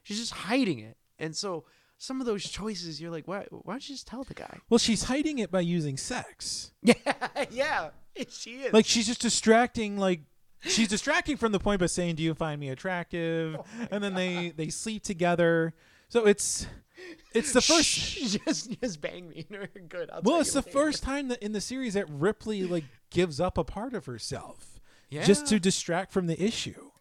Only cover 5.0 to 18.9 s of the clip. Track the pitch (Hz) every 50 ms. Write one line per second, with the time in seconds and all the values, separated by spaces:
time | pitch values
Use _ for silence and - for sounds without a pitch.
5 | - - 254 294 294 311 302 262 214 - - 185 175 175 175 175 151 147 135 131
6 | - - 254 220 - - - - - - - - - - - _ - 220 - -
7 | - 285 - - 254 - - 277 262 - 208 247 277 311 277 202 165 147 - -
8 | - - - - 262 - - - - 226 240 262 277 233 190 226 226 - - 233
9 | 220 208 247 - - 226 - - - 208 220 226 247 240 - 240 220 208 202 202
10 | 196 190 180 160 147 - _ _ _ _ - - - 330 370 208 226 185 214 -
11 | - 269 302 349 339 - 285 - 233 220 208 180 - 202 202 190 175 165 - -
12 | 180 170 165 151 160 160 156 - 165 156 147 147 147 135 131 - - 190 185 175
13 | 170 - - 170 165 165 165 165 165 160 160 - - 202 214 233 240 - - 208
14 | 202 202 190 185 185 185 180 175 175 175 165 - 160 160 - - - 226 220 208
15 | - - 202 165 180 175 175 170 170 165 165 165 165 165 - _ _ _ _ _
16 | _ _ - 233 226 208 208 - - - - - - - - - - _ _ -
17 | 370 359 320 - _ _ - 220 302 294 240 247 - - 311 339 294 - - -
18 | - - - 392 294 214 190 208 - - 302 160 - 233 - - - 247